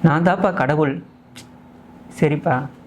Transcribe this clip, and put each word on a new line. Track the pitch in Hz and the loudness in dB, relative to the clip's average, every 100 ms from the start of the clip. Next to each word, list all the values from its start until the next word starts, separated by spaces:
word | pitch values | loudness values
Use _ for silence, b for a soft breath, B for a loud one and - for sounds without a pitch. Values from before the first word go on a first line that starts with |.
"நான் | 165 151 | 0 2
தாப்பா | 175 175 196 | 2 2 0
கடவுள்." | 175 131 151 151 139 - - - - - - - - - - - - | 0 0 0 0 -2 -10 -20 -20 -20 -20 -20 -20 -20 -20 -20 -20 -2
சரிப்பா, | 156 147 165 127 139 - | 0 0 -2 -2 -4 -12